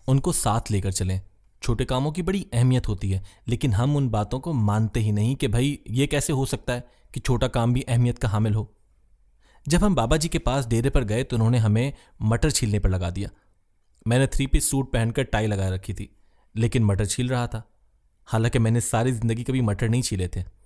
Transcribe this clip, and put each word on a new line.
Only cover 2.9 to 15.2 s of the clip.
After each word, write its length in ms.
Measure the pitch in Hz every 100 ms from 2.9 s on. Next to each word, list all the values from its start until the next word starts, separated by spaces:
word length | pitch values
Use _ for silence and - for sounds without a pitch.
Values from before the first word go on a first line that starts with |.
| 98 98
है, 120 | 95 - - -
लेकिन 260 | 117 143
हम 220 | 98 127 143
उन 140 | 135
बातों 300 | 107 104 131
को 140 | 170
मानते 460 | 143 101 107 110 123
ही 120 | 107
नहीं 240 | 104 110 139
कि 120 | 127
भाई 320 | 110 135 147 -
ये 180 | 113 151
कैसे 260 | 147 143
हो 120 | 139 135
सकता 280 | - -
है 140 | 123 - _ _
कि 60 | -
छोटा 280 | - 120 127
काम 260 | 123 117
भी 80 | 123
अहमियत 360 | 131 120 120 117
का 100 | 123
हामिल 260 | 101 110
हो। 220 | 110 - _ _ _ _ _ _ _ _ _ -
जब 160 | 175
हम 120 | 208 151
बाबा 220 | 117 156
जी 100 | 160
के 120 | 170
पास 260 | - 135 120
डेरे 240 | 117 131
पर 140 | 143
गए 200 | 107 110
तो 120 | 135 120
उन्होंने 220 | 113 123
हमें 360 | 110 107 135 - - -
मटर 300 | 110 117 156
छीलने 280 | - 110 104
पर 100 | 101
लगा 200 | 92 87
दिया। 200 | 92 98 - _ _ _ _ _ _ 113
मैंने 200 | 123 135
थ्री 200 | - 135
पीस 220 | 139 -
सूट 220 | 135 135
पहनकर 320 | 123 117 113